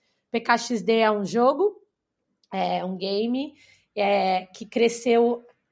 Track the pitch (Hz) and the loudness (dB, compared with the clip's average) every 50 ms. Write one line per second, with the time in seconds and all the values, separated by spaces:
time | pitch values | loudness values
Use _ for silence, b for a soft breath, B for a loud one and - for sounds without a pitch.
0 | _ _ _ _ _ _ - 233 233 - 233 233 233 - 240 208 175 208 226 226 | _ _ _ _ _ _ -6 -4 2 2 0 0 0 -2 -4 -2 0 2 2 4
1 | 220 214 214 208 202 156 175 233 240 262 294 285 392 415 - - _ _ _ _ | 4 2 2 0 -2 -2 0 2 2 2 2 2 0 -2 -2 -4 _ _ _ _
2 | _ _ _ _ _ _ _ _ _ _ - 190 180 175 180 175 175 185 190 180 | _ _ _ _ _ _ _ _ _ _ -4 -4 -2 -2 -2 -2 -4 -6 -6 -6
3 | 196 196 196 202 226 233 247 262 294 302 b b b b b b b b _ - | -6 -4 -4 -2 -2 -2 -4 -4 -6 -8 b b b b b b b b _ -4
4 | - 202 202 196 190 190 185 185 190 - - - 208 214 - 233 233 233 233 - | 0 0 2 2 2 0 0 -2 -4 -8 -14 -18 -16 -6 0 0 2 2 0 -2
5 | - 247 233 233 240 240 240 240 - - _ _ _ _ | 0 2 4 4 4 2 0 -4 -8 -18 _ _ _ _